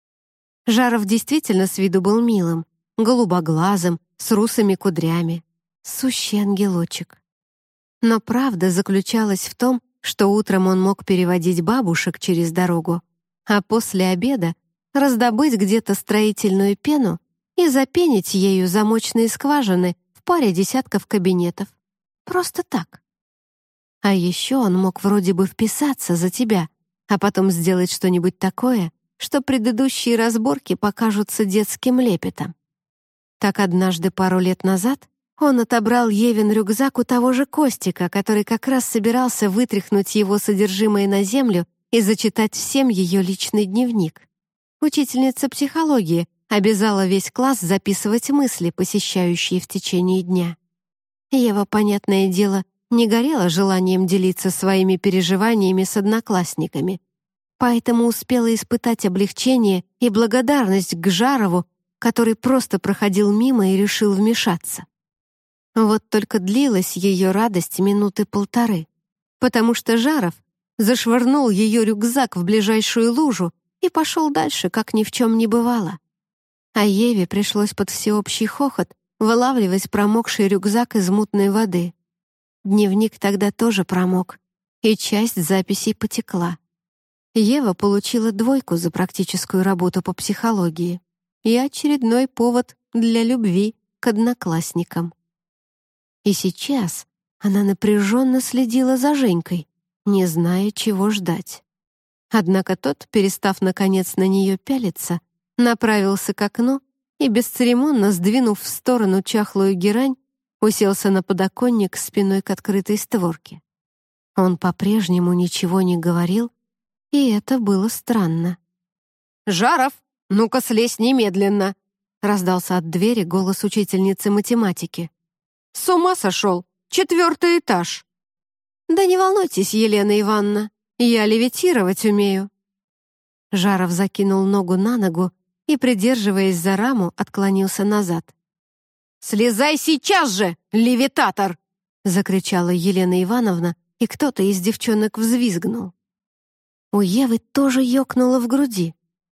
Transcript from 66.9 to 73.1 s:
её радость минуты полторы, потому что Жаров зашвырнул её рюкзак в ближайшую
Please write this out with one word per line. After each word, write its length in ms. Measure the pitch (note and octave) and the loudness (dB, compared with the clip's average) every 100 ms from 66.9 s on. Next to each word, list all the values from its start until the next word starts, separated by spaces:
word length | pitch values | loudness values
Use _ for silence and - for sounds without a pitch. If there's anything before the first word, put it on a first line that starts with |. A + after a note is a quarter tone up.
| F3+ | -2
её 360 | G3 F#3 F#3+ | 0 2 2
радость 480 | F#3+ A#3 F#3 - - | 2 0 -2 -4 -2
минуты 460 | G3 G3+ G3+ - G3+ | 0 2 0 -2 -4
полторы, 640 | G3+ G3 A#3+ A#3 F3 D#3+ _ _ _ _ - | -4 -2 0 0 -2 -6 _ _ _ _ -4
потому 340 | B3+ A#3+ A3+ | -2 2 0
что 240 | A3+ - A3+ | 0 0 0
Жаров 380 | B3+ D#4 F3 - _ _ _ - | 2 0 -2 -6 _ _ _ -2
зашвырнул 720 | G#3+ B3 A#3 B3 A#3+ D4 B3 | 0 2 2 2 2 2 2
её 340 | G3 A3 A#3 | 2 2 2
рюкзак 520 | A3 G#3 A#3 C4 A#3+ F3+ | 2 0 -2 0 -2 -2
в 80 | |
ближайшую 680 | F3 A3 G3+ A3 G#3+ A#3 A#3 | 0 2 2 0 0 0 0